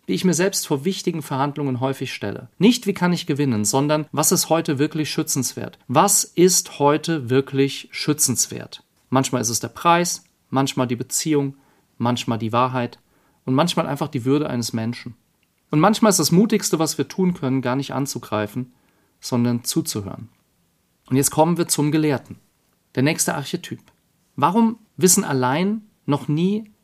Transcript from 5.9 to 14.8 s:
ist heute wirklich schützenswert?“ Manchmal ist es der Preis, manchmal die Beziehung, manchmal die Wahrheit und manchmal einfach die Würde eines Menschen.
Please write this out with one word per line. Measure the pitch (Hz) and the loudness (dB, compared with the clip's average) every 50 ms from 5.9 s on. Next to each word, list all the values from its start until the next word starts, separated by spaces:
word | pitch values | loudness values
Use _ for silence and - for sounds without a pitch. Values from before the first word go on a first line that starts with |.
| 123 151 196 202 - - - | 4 4 4 6 4 0 0
ist | - - 170 180 185 175 - - - - - | -2 2 4 6 6 6 2 -2 -4 -2 2
heute | 143 143 151 151 147 170 165 147 123 113 | 4 4 4 2 0 -2 -4 -4 -2 0
wirklich | 131 135 135 - 139 135 139 135 - - - - | 0 0 0 0 0 0 0 0 0 -8 -14 -14
schützenswert?“ | - - - 156 143 - - 131 113 - - - - - - - - - _ _ _ _ _ - | -10 -6 -2 -2 0 0 0 0 0 0 -2 -4 -4 -12 -12 -14 -16 -20 _ _ _ _ _ 0
Manchmal | 120 135 131 - 135 123 | 0 0 0 2 -2 -2
ist | 110 117 | -2 -2
es | 113 - | -4 -4
der | - | -6
Preis, | 113 - - - 175 170 175 175 175 - - _ _ _ _ _ - | -8 -10 0 2 4 4 4 4 0 -4 -8 _ _ _ _ _ -4
manchmal | 127 135 139 135 - 135 127 | 0 0 0 0 0 -2 -2
die | 120 123 | -2 -2
Beziehung, | 117 127 - - - - 160 147 143 139 139 135 _ _ _ _ _ _ _ _ | -6 -6 -6 -6 -4 -2 0 0 0 0 -2 -6 _ _ _ _ _ _ _ _
manchmal | - 113 120 123 123 - 123 113 | -2 0 0 0 0 -2 -4 -4
die | 110 113 107 117 | -2 -2 -2 0
Wahrheit | 120 131 127 127 127 120 120 - _ _ _ _ _ _ _ _ _ - | 0 0 0 0 -4 -4 -4 -8 _ _ _ _ _ _ _ _ _ -4
und | 131 131 | 0 2
manchmal | 143 170 175 - 175 165 | 2 2 2 0 -2 -2
einfach | - 143 - 165 | -2 -4 -4 -6
die | - - 123 120 | -4 -4 -4 0
Würde | 131 143 147 151 143 | 0 0 0 0 -2
eines | 127 120 110 - - | -4 -4 -6 -4 -6
Menschen. | 113 | -6